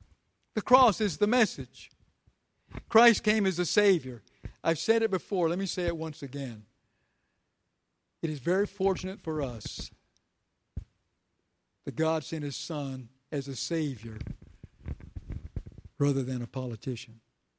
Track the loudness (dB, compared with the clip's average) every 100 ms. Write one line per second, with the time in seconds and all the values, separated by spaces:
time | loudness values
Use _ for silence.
0 | -20 _ _ _ _ -4 6 8 8 4
1 | 0 2 2 4 4 0 -10 -12 -20 _
2 | _ _ _ _ _ _ _ -14 2 6
3 | 8 6 2 2 2 0 0 4 6 4
4 | 0 -12 _ _ -16 -4 -2 0 2 2
5 | 4 0 -2 0 2 0 -2 -2 -2 -2
6 | -6 -8 -8 -6 -6 -8 -14 _ _ _
7 | _ _ _ _ _ _ _ _ _ _
8 | _ -6 -4 -2 0 0 0 0 0 0
9 | -4 -8 -4 -2 -2 -4 -10 -10 -12 _
10 | _ _ _ _ _ _ _ -14 -14 _
11 | _ _ _ _ _ _ _ _ -8 0
12 | 0 0 -2 -6 -6 -6 -6 -4 -4 -8
13 | -12 _ -8 -6 -4 -6 -4 -2 -2 -4
14 | -8 -8 -10 -10 -16 -20 -20 _ -10 -10
15 | -10 -14 -10 -10 -8 -8 -8 -14 -12 -2
16 | 0 0 -2 -4 -6 -6 -6 -6 -6 -8
17 | -10 -20 _ _ _